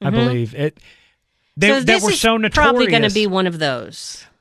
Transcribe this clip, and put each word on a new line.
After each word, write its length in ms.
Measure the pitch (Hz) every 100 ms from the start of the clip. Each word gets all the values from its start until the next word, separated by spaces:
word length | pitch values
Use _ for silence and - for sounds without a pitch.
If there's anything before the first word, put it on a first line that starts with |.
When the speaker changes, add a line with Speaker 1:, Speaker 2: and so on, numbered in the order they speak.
Speaker 1:
I 40 | 165
Speaker 2:
Mm-hmm. 100 | 220
Speaker 1:
believe. 400 | 240 127 113 113
It, 240 | 147 - - - _ _ _ _ _ -
they, 120 | 196
Speaker 2:
So 60 | 269
Speaker 1:
that 60 | 247
Speaker 2:
this 180 | 226
Speaker 1:
were 80 | 208
Speaker 2:
is 80 | 196
Speaker 1:
so 180 | 226 226 214
Speaker 2:
probably 360 | - 294 247 247
gonna 200 | 226 214
Speaker 1:
notorious. 60 |
Speaker 2:
be 140 | 202 208
one 200 | 190 185
of 100 | 165
those. 680 | 151 127 107 165 - - - _